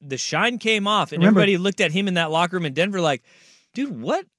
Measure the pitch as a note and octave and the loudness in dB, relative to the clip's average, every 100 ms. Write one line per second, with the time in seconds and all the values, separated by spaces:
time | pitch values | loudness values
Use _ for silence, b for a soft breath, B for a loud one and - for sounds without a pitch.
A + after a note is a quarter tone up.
0 | D3 C3 - D#3 A3+ B3 A3 A3 G3+ G#3 | -10 -8 -4 0 -2 -2 -2 0 0 0
1 | D3+ D3+ F#3+ G3 G3+ F3+ G3 - E3+ F3 | 0 2 4 6 4 2 0 0 0 0
2 | G3+ F3 E3 D#3+ F3 F#3 D#3+ C3+ F#3+ G3 | 0 0 0 0 0 0 -4 -2 -2 0
3 | E3 C3+ b b b b b A3 C#4 C#3 | 0 0 b b b b b -8 -6 -6
4 | D3+ E4 F#4 | -4 -4 -4